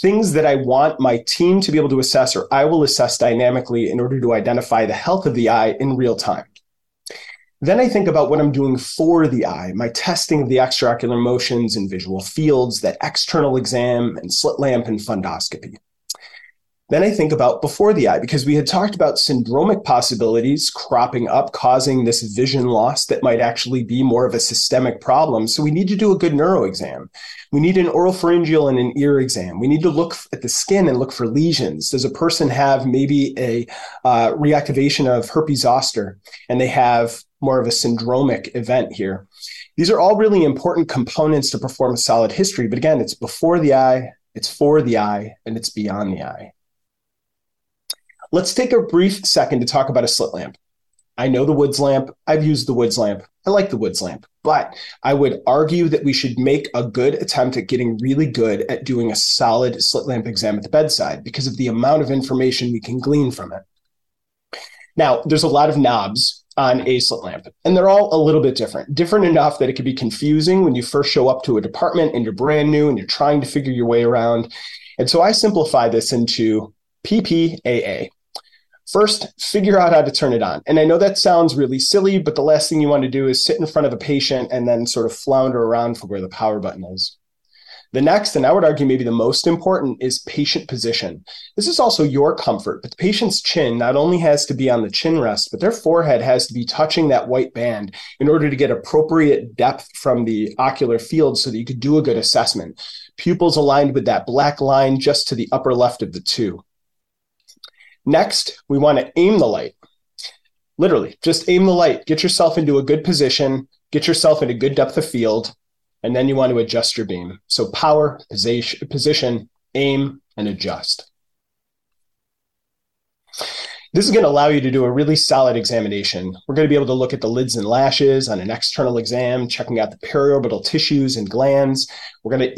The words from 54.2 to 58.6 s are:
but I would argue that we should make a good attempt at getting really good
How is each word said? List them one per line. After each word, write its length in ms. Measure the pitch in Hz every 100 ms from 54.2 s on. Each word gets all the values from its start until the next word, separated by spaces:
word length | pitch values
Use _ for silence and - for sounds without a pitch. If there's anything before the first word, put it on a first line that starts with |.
| - _
but 340 | 151 151 - - - -
I 120 | 131
would 260 | 139 139 - -
argue 420 | 135 156 175 165
that 160 | 156
we 80 | 143
should 260 | 131 139 117
make 300 | 131 147 151
a 100 | 123
good 300 | 120 107 123
attempt 420 | 147 - - 131 127
at 120 | 98
getting 280 | 123 120 110
really 240 | 127 139 151
good 400 | 123 113 101